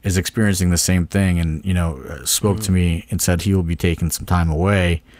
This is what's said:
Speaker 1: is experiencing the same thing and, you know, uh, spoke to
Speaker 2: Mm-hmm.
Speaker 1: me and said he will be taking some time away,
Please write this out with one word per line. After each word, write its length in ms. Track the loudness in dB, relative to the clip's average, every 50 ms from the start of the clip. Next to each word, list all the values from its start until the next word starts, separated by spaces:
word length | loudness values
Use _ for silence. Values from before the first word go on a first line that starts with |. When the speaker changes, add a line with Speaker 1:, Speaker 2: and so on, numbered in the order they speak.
| -4
Speaker 1:
is 120 | -2 -2 -2
experiencing 520 | -2 -2 0 0 2 2 2 2 2 2
the 80 | 2 2
same 300 | 2 2 2 2 0 0
thing 320 | 0 0 2 2 2 0
and, 260 | 0 0 -2 -2 -2
you 80 | -2 0
know, 300 | 0 0 -2 -2 -6 -10 -14
uh, 180 | -14 -10 -6
spoke 320 | -4 -4 0 0 0 0 0
to 60 | 0
Speaker 2:
Mm-hmm. 80 | 0 2
Speaker 1:
me 300 | 2 2 2 0 -2 -4 -4
and 100 | -6 -2
said 220 | 0 0 0 0
he 140 | 2 2 2
will 80 | 2 0
be 120 | 0 -2
taking 360 | -2 0 0 0 0 -2 -4
some 160 | -4 -6 -4 -2
time 240 | 0 0 2 0
away, 500 | 0 0 0 2 2 2 2 0 0 -2 -4 -10 -20 -20